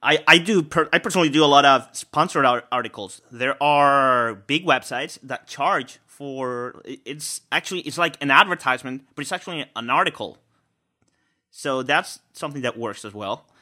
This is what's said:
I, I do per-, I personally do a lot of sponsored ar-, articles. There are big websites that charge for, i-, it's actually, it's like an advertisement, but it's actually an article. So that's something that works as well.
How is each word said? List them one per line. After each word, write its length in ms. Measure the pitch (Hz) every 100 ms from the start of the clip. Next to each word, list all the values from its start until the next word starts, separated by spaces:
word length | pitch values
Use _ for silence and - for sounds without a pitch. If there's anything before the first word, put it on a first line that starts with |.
I, 200 | 131 151 -
I 80 | 170
do 240 | 170 208
per-, 280 | 151 170 151
I 60 | 170
personally 320 | 220 185 160
do 120 | 139
a 40 | 151
lot 180 | 143
of 240 | 143 131 -
sponsored 520 | - - - 165 160
ar-, 200 | 131 123 -
articles. 520 | 127 113 - 98 - _
There 280 | 120 127 135
are 720 | 147 147 143 139 135 123 117
big 320 | 104 101 151 185
websites 520 | 131 - 123 156 -
that 240 | 135 123 _
charge 500 | - 147 185 127 - _
for, 760 | _ 143 135 127 123 123 - -
i-, 140 | 135 -
it's 340 | 147 147 - _
actually, 300 | 151 - 185
it's 160 | 151 139
like 220 | 170 165
an 100 | 143
advertisement, 760 | 139 202 175 - 127 131 131 _ -
but 60 |
it's 100 | 139
actually 320 | 180 - 170 131
an 140 | - 117
article. 480 | 139 185 - 101 - _ _ _ _ _ _ _ _ _ _ _
So 320 | - 147 131
that's 380 | 127 147 185 - _
something 260 | - 160 143
that 140 | 123 117
works 260 | 117 101 113
as 80 |
well. 320 | 104 98 104 _ _